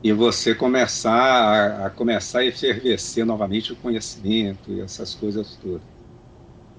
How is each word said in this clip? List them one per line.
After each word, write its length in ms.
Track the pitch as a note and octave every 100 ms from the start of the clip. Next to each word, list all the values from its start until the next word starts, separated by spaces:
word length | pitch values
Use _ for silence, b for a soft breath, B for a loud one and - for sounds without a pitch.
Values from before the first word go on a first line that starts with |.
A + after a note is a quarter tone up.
E 100 | A2
você 420 | G#2+ A#2+ - A#2
começar 580 | A2+ B2+ B2+ A2+ - A2+
a, 720 | A#2 C3 B2+ G#2+ G#2+ G#2 G#2 F#2+
a 40 |
começar 500 | - A#2+ G#2 - B2
a 40 |
efervescer 800 | B2+ - C3+ G#2+ B2+ G2 - A#2
novamente 480 | A2+ A2 G2 G#2+ A2+
o 40 | A#2+
conhecimento 920 | B2 A2 - - G2 A2+ G2+ G2 -
e 100 | G2
essas 340 | F#2+ - -
coisas 420 | - G#2+ G#2 G#2 -
todas. 220 | G2+ F2 - - - - - - - - -